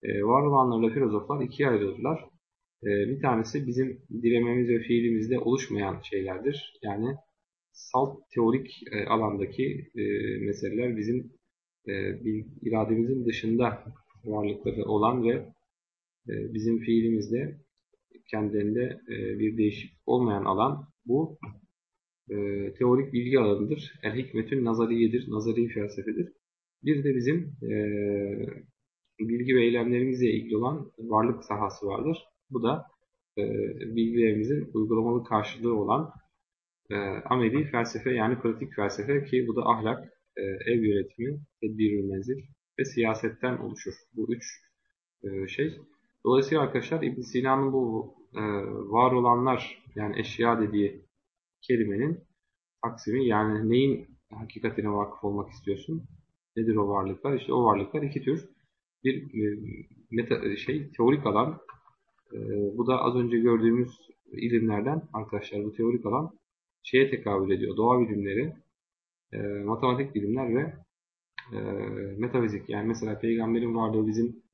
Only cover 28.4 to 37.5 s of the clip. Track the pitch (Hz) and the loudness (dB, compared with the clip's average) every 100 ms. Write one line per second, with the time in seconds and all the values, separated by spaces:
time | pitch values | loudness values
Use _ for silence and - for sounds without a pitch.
28.4 | - - - _ _ _ _ _ 113 120 | -6 -10 -18 _ _ _ _ _ -4 -2
29.4 | 123 127 117 120 120 123 131 127 123 110 | 4 6 6 4 2 2 0 2 2 2
30.4 | 113 107 120 151 - - 113 110 117 113 | 0 0 0 -2 -8 -12 0 2 2 0
31.4 | - 104 101 - 101 101 139 160 - _ | -6 -4 -4 -4 -4 -2 -2 -4 -6 _
32.4 | _ 131 117 156 - _ _ _ _ - | _ -2 0 -2 -6 _ _ _ _ -6
33.4 | 107 110 104 - 110 113 113 120 113 104 | -2 -2 -4 -6 -6 0 2 4 4 4
34.4 | 110 147 - 110 110 113 117 120 120 110 | 0 -2 -2 -2 2 2 2 0 2 0
35.4 | 104 - 117 110 101 127 160 - _ _ | 0 -4 0 0 2 0 0 -10 _ _
36.4 | _ _ _ _ _ 101 98 95 - 123 | _ _ _ _ _ -4 -4 -6 -2 2
37.4 | 113 | 2